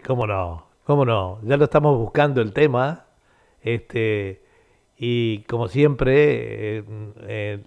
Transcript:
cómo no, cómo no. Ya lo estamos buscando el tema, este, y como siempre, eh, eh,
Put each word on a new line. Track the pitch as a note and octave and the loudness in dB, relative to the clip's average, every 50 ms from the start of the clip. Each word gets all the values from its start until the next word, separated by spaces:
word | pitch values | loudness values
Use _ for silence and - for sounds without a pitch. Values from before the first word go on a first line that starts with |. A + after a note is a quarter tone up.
| - | -4
cómo | - C3 B2 A#2 | -4 -2 -2 0
no, | G#2 G2+ F#2+ F#2 E2+ E2+ E2 - _ _ _ _ | -2 -2 -2 -4 -4 -6 -10 -14 _ _ _ _
cómo | - C#3+ C#3+ C#3 | 0 2 2 4
no. | A#2+ A2+ G#2 F#2+ F#2 F#2 A2 A2 | 2 2 0 -2 -4 -8 -8 -2
Ya | A2 C#3 C#3+ | -2 2 2
lo | D3+ | 2
estamos | C#3+ - D#3 D3 D3+ C#3+ | 4 4 2 4 4 2
buscando | A#2+ A2+ G#2 - D3 D3 D3 C3+ B2+ | 2 0 -2 0 0 0 2 2 0
el | A2+ G#2+ F#2+ | -2 -2 2
tema, | C#3 D3+ D3+ B2+ B2 B2+ C#3 E3 - _ _ _ _ _ _ _ _ _ _ _ _ | 2 2 2 4 2 0 0 -2 -8 _ _ _ _ _ _ _ _ _ _ _ _
este, | _ A2+ A#2 A2 - _ - A#2+ A2 A2 G#2+ G#2 G2+ G2 F#2+ - _ _ _ _ _ _ _ _ _ _ _ _ | _ -4 -4 -4 -6 _ -4 -2 -2 0 -2 -2 -4 -6 -10 -14 _ _ _ _ _ _ _ _ _ _ _ _
y | A2+ A#2+ A#2+ A#2+ A#2 A#2 A2 G#2 G#2+ | -4 -2 0 0 0 0 -2 -4 -6
como | - A#2+ A#2 A#2 A2 | -6 -4 -4 -4 -4
siempre, | - C3+ D3 D3+ C#3 A#2+ C3+ B2+ C3 C#3+ D3 D3 C3 A#2 A#2 A2 G#2+ G#2+ G#2+ G#2+ G#2+ A2 | 2 2 2 2 4 2 2 4 6 6 6 4 2 0 -4 -8 -8 -8 -6 -6 -6 -8
eh, | G#2+ G#2 G#2+ G#2+ G#2+ G#2 G#2 - - G#2 | -8 -12 -12 -12 -12 -14 -16 -18 -14 -10
eh, | A2 G#2+ G#2 G#2 G#2 G2+ G2+ | -8 -6 -6 -6 -6 -8 -12